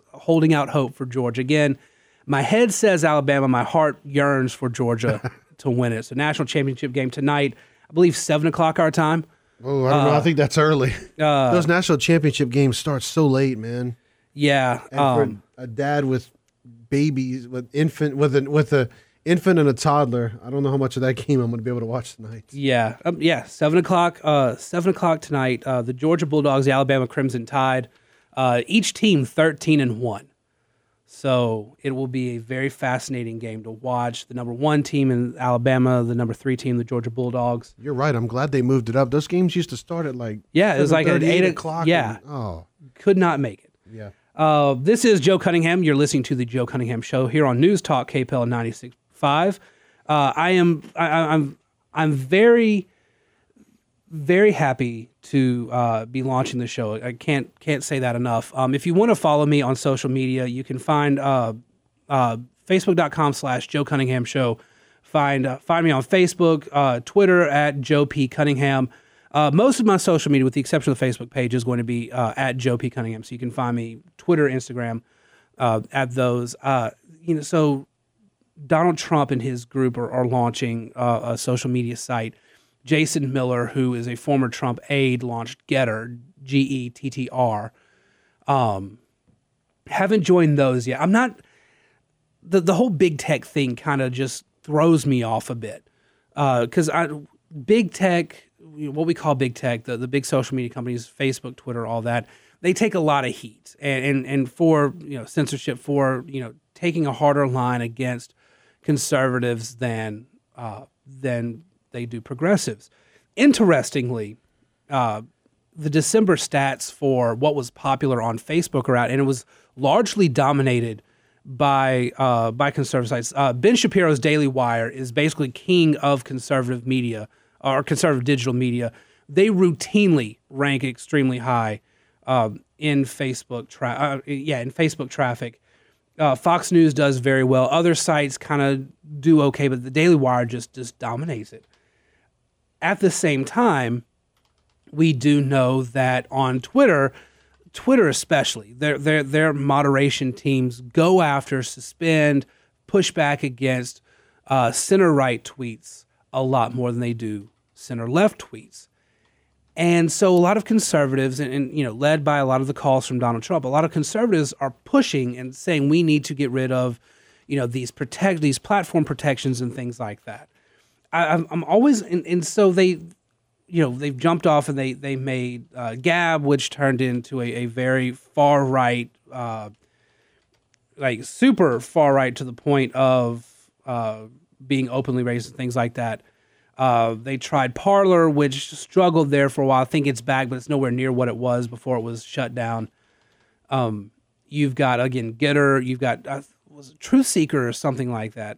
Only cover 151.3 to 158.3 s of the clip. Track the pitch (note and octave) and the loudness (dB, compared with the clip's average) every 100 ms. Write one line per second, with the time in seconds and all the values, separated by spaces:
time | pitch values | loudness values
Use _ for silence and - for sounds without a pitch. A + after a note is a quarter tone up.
151.3 | C#3 - C3+ B2 - - - E3 D#3 D3 | 0 -2 -6 -6 -12 -18 -6 0 4 4
152.3 | C#3+ - _ _ _ _ G3 F3+ - D3 | 2 -2 _ _ _ _ 0 0 0 0
153.3 | C#3+ C#3+ B2 C3 B2+ B2 - _ _ _ | 0 -4 -4 -2 -2 -4 -14 _ _ _
154.3 | _ - C3+ A#2 - - G3 F3+ C#3+ C3 | _ -2 0 2 -2 2 4 6 4 2
155.3 | A#2+ - - A#2+ A2 - - _ _ _ | -2 -8 -12 -12 -12 -18 -20 _ _ _
156.3 | C3 C3 C3 A2+ A#2+ B2 A#2+ A#2+ A#2 A2+ | -4 0 0 0 -2 -4 -2 -4 -4 -8
157.3 | G#2 G#2 _ _ _ - A#2+ A#2 D3+ G#3 | -10 -12 _ _ _ -12 -8 -2 2 2